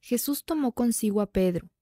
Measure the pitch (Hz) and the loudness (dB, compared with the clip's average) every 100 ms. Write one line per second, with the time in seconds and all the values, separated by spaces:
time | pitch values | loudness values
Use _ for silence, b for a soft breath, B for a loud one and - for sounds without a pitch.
0 | - 240 - 285 - 320 269 - 240 226 | -2 -2 -2 -4 -2 -2 0 0 0 0
1 | 214 202 202 - 185 175 - _ | 0 0 0 2 2 0 -6 _